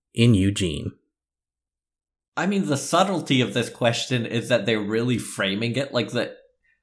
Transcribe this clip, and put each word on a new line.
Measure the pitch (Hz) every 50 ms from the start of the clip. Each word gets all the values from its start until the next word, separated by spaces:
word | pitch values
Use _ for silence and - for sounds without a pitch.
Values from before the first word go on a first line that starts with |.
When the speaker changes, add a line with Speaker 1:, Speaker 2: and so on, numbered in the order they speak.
| _ _ -
Speaker 1:
in | - 117 120 113
Eugene. | 95 95 101 101 104 98 85 73 - - 82 - _ _ _ _ _ _ _ _ _ _ _ _ _ _ _ _ _ _ _ _ _ _ _ _ _ _ _ _ 143
Speaker 2:
I | 165 190
mean, | 208 196 170 147
the | 143 131
subtlety | - - - 170 - 196 190 156 - - 139 127
of | 123 101 -
this | 123 113 -
question | - - 123 117 117 - - - 131 120 110
is | - - 117 107 -
that | 123 113 101
they're | 120 113 107
really | 104 101 110 113 120 127 123 101
framing | 98 - - - 101 98 98 104 117 120 113
it | 131 139 - -
like | 123 110 -
that, | 120 120 101 - - - - _ _ _ _ _ _ _